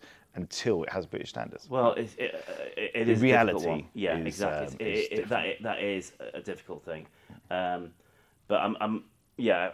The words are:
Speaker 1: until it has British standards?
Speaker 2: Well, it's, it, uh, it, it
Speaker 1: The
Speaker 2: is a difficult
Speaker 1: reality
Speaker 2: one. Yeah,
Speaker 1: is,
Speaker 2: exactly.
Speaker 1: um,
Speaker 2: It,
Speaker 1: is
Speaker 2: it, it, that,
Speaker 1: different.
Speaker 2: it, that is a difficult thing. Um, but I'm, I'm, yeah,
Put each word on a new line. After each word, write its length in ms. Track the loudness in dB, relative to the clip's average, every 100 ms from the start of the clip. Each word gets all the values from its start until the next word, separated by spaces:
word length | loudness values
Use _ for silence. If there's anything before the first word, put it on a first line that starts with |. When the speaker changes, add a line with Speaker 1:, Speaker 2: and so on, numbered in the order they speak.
| -16 -20 _
Speaker 1:
until 480 | -10 -8 -4 0 2
it 60 | 0
has 160 | -4 -6
British 240 | -6 -8
standards? 380 | -8 -8 -10 -4
Speaker 2:
Well, 260 | 2 4
it's, 200 | 4 -2 -4
it, 180 | -6
uh, 280 | -6 -8 -10 -8 -6
it, 140 | -4
it 100 | 0 4
Speaker 1:
The 60 |
Speaker 2:
is 100 | 6
a 40 | 8
difficult 360 | 8 6 4
Speaker 1:
reality 40 | 0
Speaker 2:
one. 220 | -2 -4
Yeah, 240 | -2 0 0
Speaker 1:
is, 80 | -2
Speaker 2:
exactly. 400 | -2 -2 -2 -4
Speaker 1:
um, 100 | -4
Speaker 2:
It, 80 | -2
Speaker 1:
is 120 | -2
Speaker 2:
it, 140 | 0
it, 40 | -2
that, 260 | 0 0
Speaker 1:
different. 40 | 0
Speaker 2:
it, 160 | -4
that 160 | -4 -2
is 300 | -2 -2 -4 -12 -12
a 60 | -10
difficult 440 | -8 -10 -10 -12
thing. 220 | -10 -10 -12 _ -20 -18 -6
Um, 440 | -2 -2 -2 -6 -16 _ _ _ _ 0
but 140 | 2
I'm, 160 | 2 0
I'm, 240 | -2 -2 -6 _ _ -2
yeah, 340 | 2 4 2